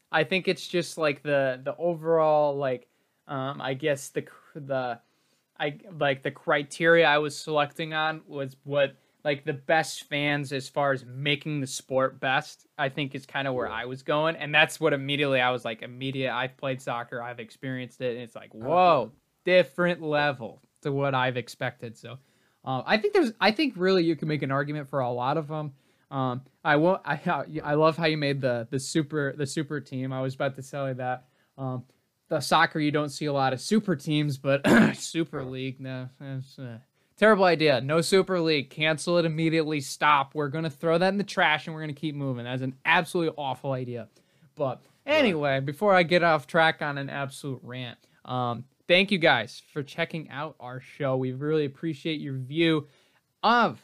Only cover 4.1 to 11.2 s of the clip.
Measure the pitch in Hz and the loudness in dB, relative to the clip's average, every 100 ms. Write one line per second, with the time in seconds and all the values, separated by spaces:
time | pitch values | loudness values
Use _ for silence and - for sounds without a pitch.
4.1 | 156 156 - _ 165 139 135 127 117 _ | -10 -10 -14 _ -14 -6 -4 -4 -6 _
5.1 | _ _ _ _ - 156 147 - 160 143 | _ _ _ _ -6 -6 -6 -12 -2 0
6.1 | 135 143 131 - 147 143 - 165 170 156 | 0 -4 -6 -2 0 -2 0 6 6 6
7.1 | 147 151 139 - 151 143 - 160 156 156 | 4 2 -4 -2 0 0 -2 -6 -4 -2
8.1 | 156 - 147 135 135 143 143 139 - _ | -4 -8 -10 -10 -10 -4 0 0 0 _
9.1 | _ 147 139 156 135 - 160 151 - - | _ -4 -4 -4 -6 0 0 0 -6 -8
10.1 | 147 147 147 139 139 131 - 143 131 120 | -4 0 -2 -2 -6 -6 -2 0 -2 -6
11.1 | 127 | -6